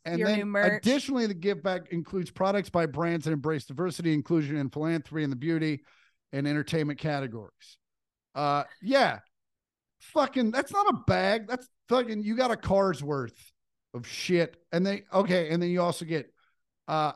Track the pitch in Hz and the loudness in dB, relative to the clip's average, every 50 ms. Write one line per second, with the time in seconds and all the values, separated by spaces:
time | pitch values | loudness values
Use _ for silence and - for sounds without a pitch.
0 | - 165 170 170 180 196 214 208 202 208 202 202 208 208 208 214 - 220 262 294 | -8 -4 -2 0 2 2 2 2 0 0 0 2 4 4 2 2 2 2 2 2
1 | - - 269 254 233 214 202 170 160 202 202 170 147 190 185 180 175 - 180 170 | 2 0 -2 0 0 0 -2 -2 -2 -2 -2 0 -2 -2 -2 -4 -4 -6 -6 -6
2 | 160 - - 190 175 - - - 190 190 196 202 185 - - 175 165 156 131 147 | -6 -4 -4 -4 -4 -4 -4 -2 0 2 2 0 -2 0 0 0 0 0 0 -2
3 | 170 170 170 170 139 156 160 147 127 156 160 147 - - 139 127 175 185 160 - | -2 -2 -2 -2 -2 -2 -2 -2 -2 -2 -2 -2 -4 -8 -6 -4 -4 -4 -4 -2
4 | 175 165 156 151 135 - 170 165 151 139 147 151 139 131 - 143 151 160 165 160 | 0 0 0 0 0 2 2 0 0 0 -2 -4 -4 -4 -4 -4 -2 -2 -2 -2
5 | 143 - 147 160 156 143 139 123 131 165 165 160 156 156 151 139 - _ _ _ | -4 -6 -4 -4 -2 -2 -2 -4 -2 -2 0 0 0 -2 -2 -4 -8 _ _ _
6 | _ _ _ _ _ _ - 139 139 143 147 151 143 - - 165 151 147 147 127 | _ _ _ _ _ _ -6 -4 -2 0 0 -2 -2 0 0 -2 0 -2 -4 -4
7 | - 160 147 139 135 127 110 117 104 90 _ _ - - - _ _ _ _ _ | -4 -4 -2 -2 -4 -6 -8 -10 -14 -14 _ _ -20 -20 -20 _ _ _ _ _
8 | _ _ _ _ _ _ - 135 147 147 143 143 139 - - - - 196 262 277 | _ _ _ _ _ _ -4 -2 0 2 2 0 0 -4 -8 -10 -2 2 4 4
9 | 254 175 123 101 - _ _ _ _ _ _ _ _ _ _ _ _ _ _ _ | 4 4 2 -2 -8 _ _ _ _ _ _ _ _ _ _ _ _ _ _ _
10 | - - - 311 285 262 269 262 247 214 226 262 277 - - 403 403 415 254 - | -12 -4 0 2 2 2 2 0 0 2 2 0 -2 -2 0 0 2 2 2 0
11 | - - 185 180 185 190 208 226 214 196 240 247 254 - _ _ _ - 233 254 | 2 2 2 2 4 2 2 0 -2 -4 -8 -8 -8 -10 _ _ _ 0 2 2
12 | 247 226 220 208 214 208 226 233 254 247 226 - - - 190 196 196 190 175 131 | 2 0 -2 -4 -2 -2 0 0 2 0 0 -2 0 2 4 4 4 4 2 -2
13 | 147 143 151 139 127 113 - - - - _ _ _ _ _ _ _ _ - 123 | -2 -4 -4 -4 -4 -6 -10 -16 -20 -20 _ _ _ _ _ _ _ _ -14 -14
14 | 120 - - - - - 180 175 170 160 - - _ - - 170 185 196 196 202 | -12 -12 -10 -8 -2 2 2 2 2 2 -2 -12 _ -4 0 0 0 0 0 -4
15 | - - - 190 196 170 180 185 170 151 160 170 175 175 180 180 175 175 165 - | -6 -2 2 2 2 4 2 2 2 2 0 0 0 0 0 2 2 0 0 -2
16 | 175 160 165 156 127 - _ _ _ _ _ _ _ _ _ _ _ - 156 156 | -4 -4 -4 -4 -4 -6 _ _ _ _ _ _ _ _ _ _ _ -4 -2 0
17 | 156 151 139 | 0 0 -2